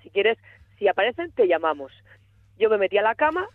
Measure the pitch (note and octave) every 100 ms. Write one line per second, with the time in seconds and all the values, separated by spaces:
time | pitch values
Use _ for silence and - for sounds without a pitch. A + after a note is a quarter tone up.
0 | - G3 G3+ A3+ - - _ - G3+ F3+
1 | G#3 B3 E4+ - G3 D#3+ D#3+ D3 C3+ -
2 | _ - _ _ _ - G#3+ G#3+ F#3+ G3+
3 | G#3+ A#3 D4+ E4 G4+